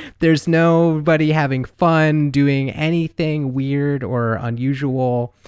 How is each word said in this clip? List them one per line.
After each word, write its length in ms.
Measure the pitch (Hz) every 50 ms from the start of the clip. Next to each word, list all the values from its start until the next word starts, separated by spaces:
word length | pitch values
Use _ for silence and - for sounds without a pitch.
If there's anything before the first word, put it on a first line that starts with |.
| - - - -
there's 260 | 170 165 160 147 - 170
nobody 840 | 165 160 165 170 165 165 170 170 160 156 147 170 160 156 156 156
having 320 | 156 156 147 131 135 131 123
fun, 640 | - _ - 180 170 165 156 156 151 151 151 147 143
doing 400 | 131 143 143 143 139 135 135 135
anything 800 | - - 151 160 170 170 160 156 - - 165 156 151 151 143 131
weird 500 | 127 139 135 135 139 143 143 143 143 135 131
or 300 | 90 127 120 117 113 113
unusual. 1000 | - 120 117 117 117 123 135 139 131 147 135 127 131 127 127 123 120 120 123 _ _ _